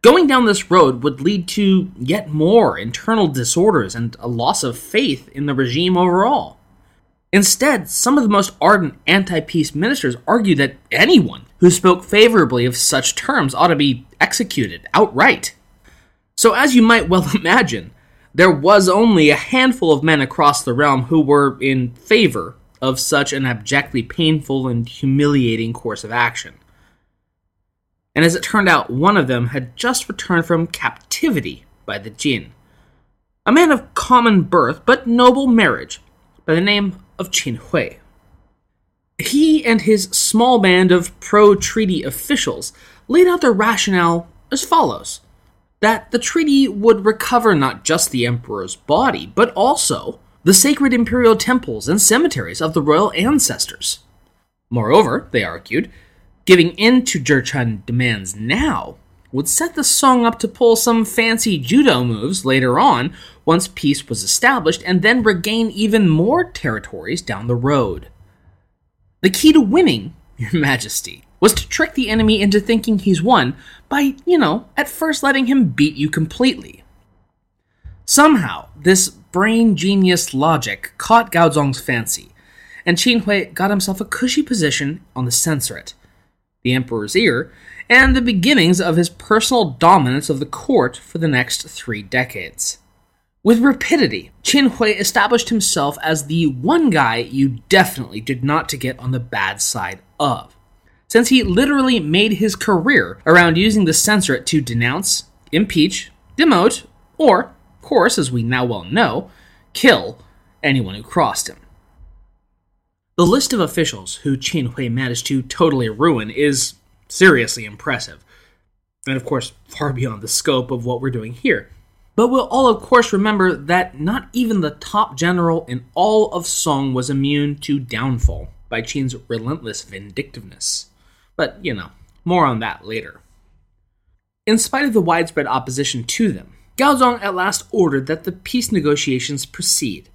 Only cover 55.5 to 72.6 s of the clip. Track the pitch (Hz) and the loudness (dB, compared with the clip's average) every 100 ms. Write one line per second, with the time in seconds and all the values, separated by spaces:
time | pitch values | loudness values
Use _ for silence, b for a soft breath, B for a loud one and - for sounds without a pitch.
55.5 | 82 - 127 - b b b b _ - | -10 -6 -6 -6 b b b b _ 4
56.5 | 180 170 175 214 254 254 170 127 139 123 | 6 6 2 2 4 2 -6 0 0 0
57.5 | 143 120 104 - 120 123 107 92 104 113 | -4 -4 -4 -4 -2 -2 -4 -8 -10 -6
58.5 | 190 302 127 - - _ _ _ 127 - | -2 -2 -4 -8 -18 _ _ _ -8 -4
59.5 | - 339 - - - 269 254 233 233 - | -4 -4 -4 -2 2 2 2 0 -2 -8
60.5 | - 240 226 - 226 220 - 226 226 226 | 2 2 4 2 0 0 0 0 0 -2
61.5 | 170 123 226 277 127 123 110 123 185 135 | -2 2 4 4 2 0 -4 -4 -4 0
62.5 | 131 127 131 254 120 135 B B B - | 0 2 2 2 2 -2 B B B 0
63.5 | 170 185 - 147 143 - 113 95 - 240 | 0 0 -4 -2 -2 -4 -8 -4 0 2
64.5 | 262 160 - 180 185 208 247 214 185 196 | 2 -2 -4 -2 0 2 2 0 0 -2
65.5 | 226 220 196 214 220 190 156 190 320 349 | -2 -4 -2 0 2 2 2 2 0 -2
66.5 | - 151 107 - 95 85 170 - 98 117 | -6 -6 -6 -10 -14 -8 -10 -8 -8 -4
67.5 | 120 131 143 107 78 - _ _ _ _ | -2 0 0 -2 -6 -14 _ _ _ _
68.5 | _ _ _ _ _ _ _ 185 190 311 | _ _ _ _ _ _ _ -2 2 4
69.5 | 311 208 294 330 120 95 - _ - 110 | 4 4 2 2 0 -8 -18 _ -12 -6
70.5 | 165 143 131 - - - - _ _ 214 | -2 -2 -2 -4 -10 -12 -20 _ _ 2
71.5 | - - - 311 277 220 220 220 220 202 | 2 -6 -4 -4 -4 -2 0 2 2 2
72.5 | 208 | 0